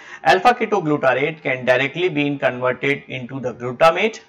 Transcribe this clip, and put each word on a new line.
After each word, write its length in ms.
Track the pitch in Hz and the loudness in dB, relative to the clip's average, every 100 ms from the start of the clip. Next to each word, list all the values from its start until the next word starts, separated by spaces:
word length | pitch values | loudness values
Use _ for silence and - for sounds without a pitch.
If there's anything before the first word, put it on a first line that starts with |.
| - - | -20 -4
alpha 300 | - 175 247 | 2 4 4
ketoglutarate 880 | 240 220 208 156 147 131 127 151 160 | 2 0 0 0 0 2 2 -2 -4
can 240 | 143 127 123 | -4 -4 2
directly 420 | 127 135 156 180 | 2 0 -2 -2
be 300 | 147 143 143 | 0 -2 0
converted 680 | 139 123 127 123 143 139 - | -2 -2 -4 -2 -2 -4 -6
into 320 | 131 120 135 | -12 -10 -8
the 120 | 123 | -8
glutamate 680 | 117 123 120 165 170 214 220 | -6 -8 2 4 4 -2 -4